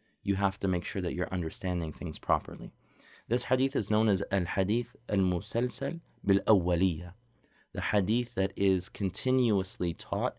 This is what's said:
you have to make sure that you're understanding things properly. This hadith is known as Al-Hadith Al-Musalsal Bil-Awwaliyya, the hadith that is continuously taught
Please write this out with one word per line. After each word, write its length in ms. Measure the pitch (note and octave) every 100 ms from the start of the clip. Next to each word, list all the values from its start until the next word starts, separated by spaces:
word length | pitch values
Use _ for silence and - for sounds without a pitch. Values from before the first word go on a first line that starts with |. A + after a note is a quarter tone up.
| _ _
you 120 | G2 G2
have 240 | G2+ -
to 60 | F#2+
make 180 | F2+ -
sure 180 | G2
that 100 | F2+
you're 180 | E2+ E2+
understanding 600 | F2+ E2 - F#2 F2 D#2+
things 260 | - E2+ -
properly. 540 | - D#2+ - - - _ _ _ - - -
This 180 | B2 -
hadith 300 | C3 C3+ B2
is 140 | G2+
known 180 | G#2+ A2
as 140 | F#2+ -
Al-Hadith 640 | G2 F2 G2+ F#2+ A#2 A#2 - -
Al-Musalsal 920 | G2+ F#2 F2 - A#2 B2 - C#3 E3 _ _
Bil-Awwaliyya, 920 | G2+ G2 - G2+ F2 F2 F#2 E2 F2 - _ _ _ _ _
the 80 | G2
hadith 540 | - G#2 F#2+ A#2 A#2+ -
that 180 | G2 -
is 320 | G2 F#2 -
continuously 1080 | - G2 - B2+ C3 A#2+ G2+ F#2 - F2 E2
taught 420 | - G2+ A#2